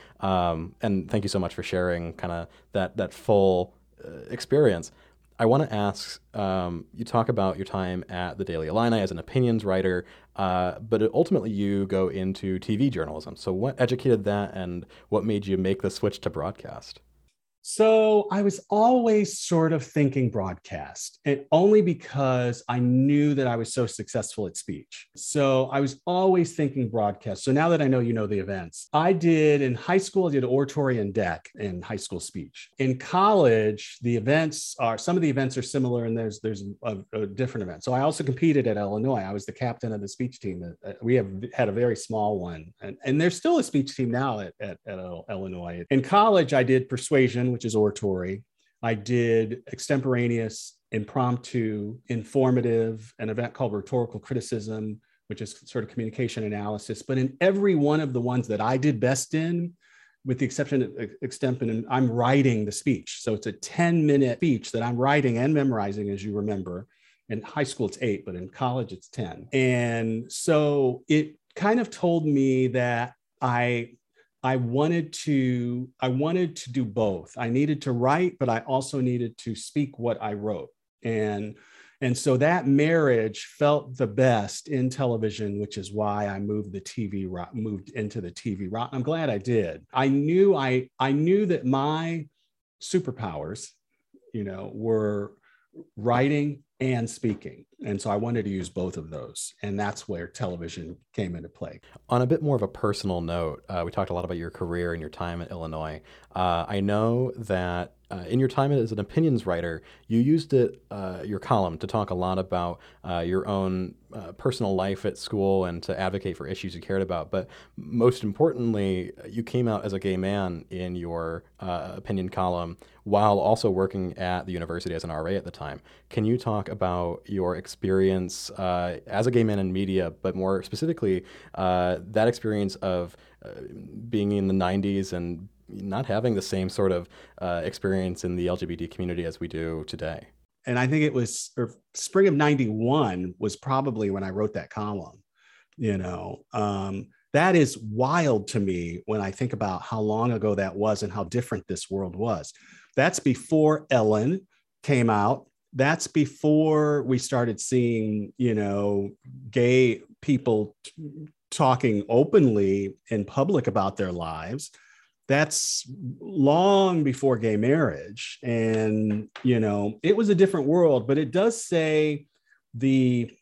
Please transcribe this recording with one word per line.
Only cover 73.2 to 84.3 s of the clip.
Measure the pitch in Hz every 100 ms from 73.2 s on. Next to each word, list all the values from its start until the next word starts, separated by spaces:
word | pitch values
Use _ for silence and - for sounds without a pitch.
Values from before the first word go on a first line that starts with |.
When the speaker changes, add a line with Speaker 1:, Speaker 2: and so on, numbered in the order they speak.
| _ _
Speaker 2:
I | 131 120 123 120 120 - _ _ _ _
I | 131 131
wanted | 120 127 151 170 151 -
to, | - 139 127 123 120 123 127 _
I | 127
wanted | 127 151 175 175 -
to | -
do | 123
both. | 117 104 107 92 - -
I | 117
needed | 123 151 143
to | 139
write, | 120 127 151 180 -
but | 127
I | 113
also | - 131 135 139
needed | 127 123 117 -
to | -
speak | 110 - - 139 -
what | 117 110
I | 107
wrote. | 104 107 95 - _ _ _
And, | 120 110 104 104 107 110 - - - _
and | 131 123
so | 151 127
that | 147 175 127
marriage | 139 151 165 147 120 110 104 - -
felt | 147 147 131 127
the | 120
best | 104 131